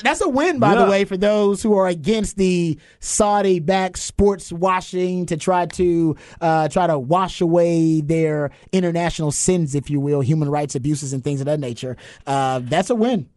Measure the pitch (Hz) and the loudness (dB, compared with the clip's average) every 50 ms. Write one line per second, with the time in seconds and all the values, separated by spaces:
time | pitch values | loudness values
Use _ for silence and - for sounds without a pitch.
0 | 202 262 311 330 427 349 254 262 302 370 339 262 233 208 202 202 - 196 196 196 | -2 -2 0 0 0 0 0 0 0 0 0 2 2 4 4 4 4 4 4 2
1 | 202 190 196 180 190 208 214 208 208 202 202 - - 220 208 196 190 180 180 165 | 0 0 -2 0 0 2 2 4 2 2 2 0 0 2 2 4 2 2 0 -2
2 | 139 160 220 220 208 - - - 190 185 180 175 175 165 147 - - - _ _ | 0 0 0 0 0 -4 -2 0 0 2 2 2 0 -2 -2 -4 -8 -20 _ _
3 | - - - - 214 208 208 208 196 196 185 180 156 156 190 190 190 185 180 - | -10 -4 0 2 2 4 2 2 2 2 0 0 0 0 0 0 0 -2 -4 -8
4 | - - - - 196 202 202 175 - - 175 170 175 190 185 185 175 - - 180 | -12 -6 -2 2 2 2 2 0 -4 -10 -6 -2 0 0 0 0 -2 -4 -4 -2
5 | 180 180 180 180 175 160 170 156 - - 185 175 175 170 - - 180 175 170 170 | -2 -2 -2 -2 -4 -4 -4 -4 0 0 0 0 0 -2 -2 0 0 2 2 2
6 | 165 160 143 - - - - - - 165 160 160 156 151 - 190 180 165 160 143 | 2 0 0 -4 -8 -20 -10 -4 -2 0 2 2 0 0 0 0 0 2 0 0
7 | 127 127 165 185 190 170 - - 180 170 165 175 170 170 170 165 160 160 160 156 | 0 0 2 2 0 0 -2 -2 0 2 4 4 4 4 2 2 2 2 2 0
8 | 151 147 165 165 160 156 151 147 147 139 - - - - - 190 180 175 165 170 | 0 0 0 0 0 0 0 -2 -4 -4 -8 -10 -10 -4 -2 0 0 0 0 -2
9 | 175 165 - - 160 147 139 - - - 185 180 165 143 135 143 - - 143 143 | -2 -2 -4 -4 -4 -4 -2 -2 0 0 2 2 0 0 -2 -4 -4 -4 -4 -2
10 | 139 143 147 143 135 117 160 156 151 143 147 147 147 139 - 143 123 147 151 139 | -2 0 0 0 2 2 0 0 0 0 -2 -2 -4 -4 -6 -4 -4 -2 -4 -4
11 | 147 135 135 135 123 147 143 135 135 143 151 151 139 123 120 - - 123 123 - | -4 -6 -6 -6 -4 -4 -4 -4 -2 -2 -2 -2 -4 -6 -8 -8 -10 -10 -10 -12
12 | - - - - - - 139 139 135 135 131 131 123 120 139 170 190 - 247 226 | -14 -20 -20 -14 -6 -4 -2 0 0 0 -2 -4 -4 -2 -2 0 0 0 0 0
13 | 214 247 262 190 135 - _ | 2 2 0 -2 -4 -6 _